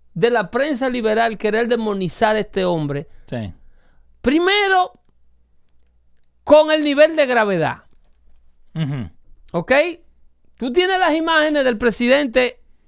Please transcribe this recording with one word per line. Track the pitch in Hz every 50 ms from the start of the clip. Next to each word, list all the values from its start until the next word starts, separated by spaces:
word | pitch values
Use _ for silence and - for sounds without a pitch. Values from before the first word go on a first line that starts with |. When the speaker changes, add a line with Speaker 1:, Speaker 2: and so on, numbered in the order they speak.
| _ - -
Speaker 1:
de | 165 175 233
la | 240 226 202 175
prensa | - 240 277 311 294 220 262 262
liberal | 247 247 220 220 214 226 233 233 220 -
querer | - 214 208 226 240 226
demonizar | 240 233 220 214 202 196 190 170 - - 226 214 220
a | 214
este | 196 - - 196 185
hombre. | 180 175 160 151 143 143 143 156 - - - -
Speaker 2:
Sí. | - - 120 110 95 82 - - - - _ _ _ _ _ - _ _ _
Speaker 1:
Primero, | - 240 277 330 349 370 392 415 415 392 381 370 359 359 - _ _ _ _ _ _ _ _ _ _ _ _ _ _ _ _ _ _ _ _ _ _ _ _ _ _ _ _ _ -
con | - 294 302 302 311
el | 311 311 294
nivel | 294 285 277 302 320 320
de | 311 294
gravedad. | 254 254 240 220 208 190 170 156 127 120 - - - - - _ _ _ _ _ - - - - - - _ - - -
Speaker 2:
Ujú. | 165 160 135 147 135 110 80 - - - - - - - - -
Speaker 1:
¿Ok? | 170 170 - 254 285 311 349 330 - _ - _ _ - - _ _ _ - -
Tú | - 226 262 247
tienes | 359 359 370 381 370
las | 370 330 294
imágenes | 330 320 330 330 311 302 311 302 294 269
del | 254 247 208
presidente | 247 240 208 - 240 240 262 285 294 254 226 254 254 240 - - - _ - _ _